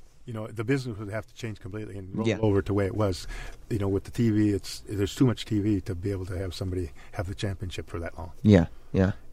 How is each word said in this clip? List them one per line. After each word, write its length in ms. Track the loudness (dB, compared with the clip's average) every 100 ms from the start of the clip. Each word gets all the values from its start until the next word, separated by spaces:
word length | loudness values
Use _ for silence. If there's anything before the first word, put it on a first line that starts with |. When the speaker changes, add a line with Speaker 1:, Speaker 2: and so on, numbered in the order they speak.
| -20 -18
Speaker 1:
you 80 | -10
know, 140 | -8 -8
the 160 | -6
business 340 | 0 0 0 -8
would 120 | -6
have 160 | -8 -8
to 80 |
change 240 | -10 -10 -8
completely 400 | -10 -10 -8 -10
and 160 | -8 -2
roll 120 | 0
Speaker 2:
Yeah. 100 | 2
Speaker 1:
over 240 | 4 4
to 40 | 4
the 80 |
way 120 | 2 2
it 80 |
was. 320 | 2 0 0 -6 -10 -10 -12 -4
You 120 | -2
know, 80 | 2
with 160 | 0
the 80 | -2
T 180 | 2 4
V, 200 | 6 4
it's, 340 | 2 -2 -12 -8
there's 280 | -2 0 4
too 100 | 4
much 180 | 4
T 140 | 0 0
V 220 | 2 2
to 160 | 0 -4
be 160 | -4
able 140 | -4 -4
to 120 | -6
have 160 | -6
somebody 380 | -4 -4 -2 -4 -8 -14
have 140 | -8 -6
the 80 |
championship 560 | -4 -4 -4 -6 -8 -8
for 80 | -6
that 180 | -6 -8
long. 140 | -12 2
Speaker 2:
Yeah, 240 | 8 8 8 -2 -4
yeah. 200 | 2 2 2 -8